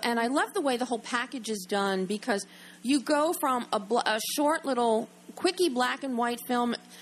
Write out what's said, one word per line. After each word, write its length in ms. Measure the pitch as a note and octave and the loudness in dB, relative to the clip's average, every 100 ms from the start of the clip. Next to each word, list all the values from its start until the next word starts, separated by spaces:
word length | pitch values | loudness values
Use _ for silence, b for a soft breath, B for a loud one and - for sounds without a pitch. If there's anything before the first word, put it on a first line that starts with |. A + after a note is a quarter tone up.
and 160 | A#3+ A#3 | 0 0
I 80 | A#3 | 2
love 260 | D4 G#4+ | 0 0
the 80 | G4+ | 0
way 140 | C#4 A#3+ | 0 0
the 80 | B3 | -2
whole 140 | A#3 | -4
package 500 | - A#3+ B3 C4+ G#3+ | -4 -4 -4 -6 -6
is 160 | G#3 F#3 | -6 -2
done 380 | G3+ G3 F#3+ F#3 | 0 2 0 0
because 400 | G#3 - G3+ - B B B | -2 -2 -2 -4 B B B
you 160 | A#3 C#4+ | 0 0
go 340 | A3 D4 D#4 F4+ | 2 2 2 2
from 260 | C#4 B3 - | 0 0 0
a 60 | A3 | -2
bl-, 240 | G3 A#3+ - | 0 0 2
a 140 | A3 - - | 0 -2 0
short 280 | D4 D#4+ C#4 | 2 2 0
little 420 | A#3+ A#3 A3 B3 - - - | 2 4 2 0 -10 -18 -2
quickie 340 | F4+ F#4 F4 | 0 2 2
black 340 | B3 B3 C#4 | 2 0 0
and 120 | C#4 A#3+ | -4 -2
white 220 | A#3+ A#3+ - | 0 -2 -2
film 280 | B3 A#3+ - - B | 0 0 -2 -8 B